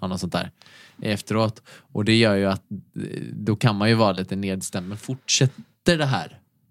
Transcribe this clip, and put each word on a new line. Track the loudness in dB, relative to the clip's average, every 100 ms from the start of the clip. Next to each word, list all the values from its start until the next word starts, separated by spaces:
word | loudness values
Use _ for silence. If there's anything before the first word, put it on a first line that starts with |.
Ja, | -6
något | -6
sånt | -4
där | -4 -4 -10 -20 -20 -20 -8
efteråt. | -4 -4 -2 0 0 -4 -16 -20 _
Och | -4
det | 2 4
gör | 4 4
ju | 2
att, | 0 -4
eh, | -14 -12 -12 -10 -10 -10
då | -6 -2 2
kan | 2 2
man | 2
ju |
vara | 4 4
lite | 2 -4 -4
nedstämd. | -4 -4 -6 -8 -8
Men | -10
fortsätter | -10 -10 -2 2 2 0 -20 _ 2 2
det | 2
här | -2 -4 -14 _ _ -6